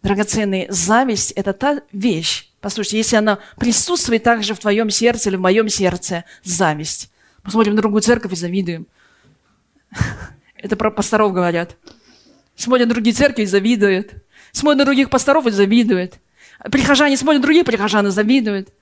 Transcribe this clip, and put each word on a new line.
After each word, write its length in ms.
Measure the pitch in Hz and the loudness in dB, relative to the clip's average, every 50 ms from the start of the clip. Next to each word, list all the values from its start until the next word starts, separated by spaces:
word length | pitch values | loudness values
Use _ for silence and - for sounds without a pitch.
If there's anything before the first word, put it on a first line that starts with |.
Драгоценный, 640 | - 196 202 196 208 208 - 220 208 202 190 190 180 - | -2 -2 -2 -2 -2 -2 -2 -2 -2 -2 -2 -4 -4 -4
зависть — 640 | 196 175 170 185 220 233 269 262 220 196 - - - | -4 -4 0 2 2 2 2 2 -2 -2 -4 -4 -4
это 160 | - 190 202 | -4 -4 -4
та 300 | 196 196 247 277 294 285 - _ | -4 -2 -2 -2 -2 -2 -6 _
вещь. 580 | - 202 196 247 185 160 165 - - - - _ _ _ | -10 -4 -2 -2 -2 0 -2 -4 -6 -6 -10 _ _ _
Послушайте, 380 | - - - - 202 - 202 220 | -10 -10 -6 -6 -6 -4 -2 -2
если 180 | 220 - 233 | 0 2 0
она 240 | 220 214 214 202 190 - - - | 2 2 2 -2 -2 -6 -20 -8
присутствует 640 | - 233 240 226 - - - 349 - - - 233 226 | -4 -2 0 2 0 0 0 0 -2 0 0 0 0
также 320 | 233 233 233 226 208 202 214 | 2 2 0 0 -2 -6 -8
в 40 | - | -4
твоем 280 | - 214 202 214 226 214 | -2 -2 0 0 0 -2
сердце 420 | 196 - 226 240 233 220 - 208 | -2 0 0 0 0 0 -2 -4
или 60 | 190 | -2
в 40 | 185 | 0
моем 280 | 185 185 190 220 220 214 | 0 2 2 2 2 0
сердце, 540 | 202 - 196 180 175 180 - - 190 170 170 - - - _ | -2 0 0 -2 -2 -2 -8 -6 -8 -8 -10 -14 -20 -18 _
зависть. 680 | 185 175 170 190 160 151 151 156 156 - - - _ _ _ _ _ _ _ | -6 -2 0 0 0 0 -2 -6 -8 -8 -10 -10 _ _ _ _ _ _ _
Посмотрим 320 | _ 196 185 226 220 208 208 | _ -4 0 2 2 2 2
на 60 | 214 | 0
другую 220 | 214 220 202 214 | 0 2 0 2
церковь 300 | 208 226 240 233 233 190 | 2 2 0 0 0 -6
и 40 | 185 | -6
завидуем. 500 | 165 175 175 175 196 190 170 170 165 - _ _ _ _ _ _ _ _ _ _ _ _ _ _ _ _ _ _ _ _ _ | -6 -6 -4 -4 -4 -4 -4 -6 -10 -12 _ _ _ _ _ _ _ _ _ _ _ _ _ _ _ _ _ _ _ _ _
<laughs> 60 | - - - - - - - - - _ _ _ _ | -8 -6 -6 -6 -6 -12 -14 -18 -18 _ _ _ _
Это 200 | - - - - | -16 -6 -6 -4
про 160 | - 220 214 | -2 -2 -4
пасторов 400 | 214 - 196 - 220 214 214 202 | -2 -2 -2 0 2 2 2 2
говорят. 440 | 185 185 180 175 170 170 175 170 - _ _ - - _ _ _ _ _ _ _ _ _ _ _ _ | 0 0 0 0 0 -2 -4 -6 -12 _ _ -20 -20 _ _ _ _ _ _ _ _ _ _ _ _
Смотрят 320 | - - 233 254 254 240 | -10 -2 0 2 2 2
на 80 | 233 233 | 2 0
другие 220 | 240 214 233 220 | 2 2 0 2
церкви 260 | - 277 285 240 233 | 4 2 2 2 0
и 40 | 214 | -2
завидуют. 680 | 196 185 196 190 226 247 214 208 202 190 185 196 - - - _ _ _ - - _ | 0 0 0 2 2 2 2 2 2 2 0 -2 -8 -14 -20 _ _ _ -20 -20 _
Смотрят 260 | _ - 277 294 294 269 | _ -2 2 2 4 4
на 60 | 277 | 4
других 260 | 262 277 254 277 - | 2 4 2 2 2
пасторов 360 | - 254 - - 277 320 277 | 0 0 2 2 2 2 2
и 40 | 240 | 0
завидуют. 680 | 208 196 202 196 214 240 233 214 208 180 180 185 - - _ _ _ _ - - - _ - 208 | 2 2 2 4 4 4 4 2 0 -2 -2 -8 -12 -20 _ _ _ _ -20 -20 -20 _ -10 -4
Прихожане 460 | 202 269 - 269 285 262 302 294 277 | -2 -2 2 2 2 4 4 2 2
смотрят 240 | - 262 294 311 285 | 0 2 2 2 2
на 60 | 247 | 4
других 180 | 285 311 330 349 | 4 4 4 4
прихожан 420 | - 226 202 196 214 - 214 202 | 2 -2 -2 -2 0 0 0 0
и 40 | 202 | 0
завидуют. 580 | 190 208 214 214 262 277 233 214 202 196 190 - _ _ | 0 0 0 2 2 2 2 -2 -4 -6 -8 -12 _ _